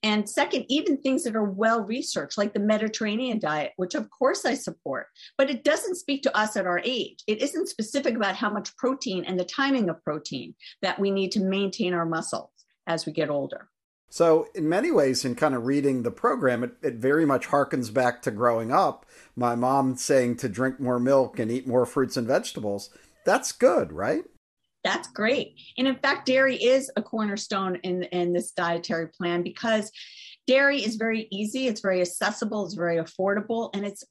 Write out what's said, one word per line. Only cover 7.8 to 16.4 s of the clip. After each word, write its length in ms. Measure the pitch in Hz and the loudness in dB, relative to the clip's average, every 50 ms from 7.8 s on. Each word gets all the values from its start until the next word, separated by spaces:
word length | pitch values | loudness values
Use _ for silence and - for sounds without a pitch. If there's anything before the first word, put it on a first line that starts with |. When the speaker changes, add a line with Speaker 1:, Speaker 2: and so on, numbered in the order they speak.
| 214 - - 277 277 - 226 | -6 -4 -2 -2 0 0 0
Speaker 1:
about 180 | 220 208 196 190 | 0 0 -2 -2
how 160 | - - 208 | -2 -2 -4
much 260 | 208 208 - - - | -4 -4 -8 -10 -8
protein 480 | - - 254 269 269 - 180 185 185 - | -4 -2 -2 -2 -2 -4 -4 -4 -4 -4
and 140 | - 185 180 | -2 -2 -2
the 60 | 180 | -2
timing 440 | 180 - - 269 277 269 254 214 175 | -2 -2 0 2 2 2 2 2 0
of 140 | 160 - - | -2 -4 -4
protein 540 | - 151 156 - - 143 131 - - - _ - - - _ - | -6 -6 -6 -6 -8 -10 -10 -10 -12 -16 _ -20 -20 -10 _ -4
that 160 | 185 - - | -4 -2 0
we 140 | 196 196 196 | 0 0 0
need 180 | 196 190 185 - | 0 0 0 0
to 80 | 214 | 0
maintain 540 | 190 190 190 196 202 190 190 - 185 180 180 | 0 0 0 0 0 -2 -2 -2 -2 0 0
our 120 | 170 165 | 0 0
muscles 440 | 165 165 160 170 - - - - - _ _ _ _ _ _ - - | -2 -2 -4 -4 -6 -8 -10 -10 -12 _ _ _ _ _ _ -6 -4
as 160 | 165 160 - | -4 -2 -4
we 80 | 160 151 | -4 -4
get 160 | - 156 143 | -2 -2 0
older. 400 | 147 143 139 143 - - - _ _ _ _ _ _ _ _ _ | 0 -2 -2 -4 -8 -12 -16 _ _ _ _ _ _ _ _ _
Speaker 2:
So 360 | - - 170 165 160 165 151 - - | 0 2 6 6 6 6 4 0 -4
in 140 | 196 156 156 | -2 0 2
many 240 | 165 196 247 349 311 | 2 2 2 4 4
ways, 320 | 208 143 131 131 - - | 4 6 4 4 2 0
in 100 | 131 120 | -2 -2
kind 220 | - 156 151 135 | 0 0 0 2
of 100 | 123 113 | 0 0
reading 380 | 127 139 147 139 139 131 127 117 | 0 2 2 2 2 2 0 0
the 80 | 117 - | -4 -4
program, 500 | - - 240 - 254 | 0 0 0 0 2